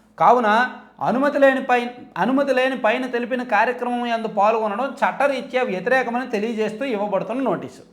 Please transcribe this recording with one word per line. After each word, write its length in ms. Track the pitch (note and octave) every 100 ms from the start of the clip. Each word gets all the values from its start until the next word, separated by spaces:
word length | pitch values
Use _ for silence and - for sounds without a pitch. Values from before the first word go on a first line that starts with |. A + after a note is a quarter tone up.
| _ -
కావున 600 | E3+ B3 G#3+ A3 B3+ - - -
అనుమతి 380 | D3 A#3+ C#4+ C#4+
లేని 240 | C4+ B3+
పై-, 240 | - B3 A#3+ - - E3
అనుమతి 360 | G#3 C4+ C#4
లేని 240 | B3+ C4 B3+
పైన 280 | G#3+ B3 B3+
తెలిపిన 380 | A#3+ A#3 B3
కార్యక్రమం 640 | B3 G3+ A#3+ B3 A#3+ A#3+ A#3+
యందు 220 | A3+ A3
పాల్గొనడం 580 | G3+ G#3 A3+ G#3+ G#3 C4+
చట్టరీత్యా 760 | - G#3 - C#4 C4 - B3+
వ్యతిరేకమని 680 | A3+ F#3 F3+ C4 A#3+ A#3+ C4
తెలియజేస్తూ 560 | G#3 A3+ A3 G#3+ G#3+ C#4
ఇవ్వబడుతున్న 560 | G#3 G3+ F#3 F#3+ B3
నోటీసు. 400 | B3+ D#3 B2+ - -